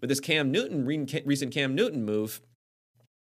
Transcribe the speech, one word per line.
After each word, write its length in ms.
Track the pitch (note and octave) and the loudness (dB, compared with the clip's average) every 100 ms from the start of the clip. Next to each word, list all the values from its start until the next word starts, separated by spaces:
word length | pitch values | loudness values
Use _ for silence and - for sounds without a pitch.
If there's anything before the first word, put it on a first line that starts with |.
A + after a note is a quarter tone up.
with 80 | B2 | -2
this 100 | C3+ | -2
Cam 320 | E3 D#3 C3+ | 2 2 4
Newton, 340 | E3 B3+ D#3 B2+ | 2 0 0 0
re-, 380 | D3+ C#3 D3+ C#3+ | -2 -2 -4 0
recent 260 | C#3 C3 | 0 0
Cam 220 | D3+ C3+ | 0 0
Newton 320 | C#3+ A#3 C#3+ G#2+ | 2 0 0 0
move, 360 | G#2+ A2 - - _ _ _ _ _ _ _ | 0 -2 -6 -16 _ _ _ _ _ _ _